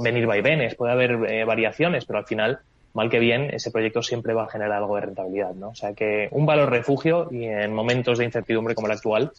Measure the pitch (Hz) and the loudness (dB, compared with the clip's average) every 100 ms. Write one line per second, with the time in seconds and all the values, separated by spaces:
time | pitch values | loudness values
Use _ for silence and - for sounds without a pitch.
0 | 120 120 113 104 127 156 117 - 120 127 | 0 2 2 2 2 2 0 -2 0 2
1 | 123 117 107 110 113 113 110 120 170 143 | 2 2 0 0 0 2 0 2 0 0
2 | - 107 - 107 110 135 - _ _ 110 | -2 -4 -2 0 0 -2 -8 _ _ -2
3 | 113 117 117 120 143 113 117 113 110 117 | 2 4 4 2 0 -4 -4 -2 0 -2
4 | - 120 117 113 110 110 107 101 101 104 | -2 -4 -2 -2 -2 -4 -2 -2 -2 -2
5 | 95 95 92 98 92 92 104 117 104 104 | -4 -6 -4 -4 -4 -6 -12 -8 -8 -2
6 | 110 104 101 135 151 151 135 120 113 135 | 0 0 0 2 4 4 4 2 2 0
7 | 160 170 160 123 113 104 104 110 117 123 | 2 0 0 -6 -4 -2 -2 0 0 0
8 | 123 120 120 117 107 113 113 113 107 107 | 2 0 0 -2 -2 0 0 -2 -2 -2
9 | - 110 147 | 0 0 0